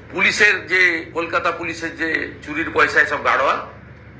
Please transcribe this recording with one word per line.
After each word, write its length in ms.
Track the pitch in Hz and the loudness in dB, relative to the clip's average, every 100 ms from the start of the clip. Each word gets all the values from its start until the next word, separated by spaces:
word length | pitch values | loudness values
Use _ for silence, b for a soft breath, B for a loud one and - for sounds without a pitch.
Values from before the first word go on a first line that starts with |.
| - | -10
পুলিশের 540 | 165 208 - 208 190 - | 0 0 4 4 2 0
যে, 440 | 185 180 165 160 | 2 2 2 -4
কলকাতা 380 | 165 170 175 175 | -6 -2 0 0
পুলিশের 460 | 165 170 165 165 156 | -2 -6 -6 -8 -4
যে 380 | 160 147 143 139 | -2 -2 -4 -10
চুরির 280 | - 151 156 | -8 -6 -2
পয়সায় 360 | - 147 156 147 | 2 4 4 2
সব 180 | - | 2
গাড়োয়াল, 420 | 127 123 143 139 - - - - - | 2 2 2 0 -4 -14 -20 -20 -20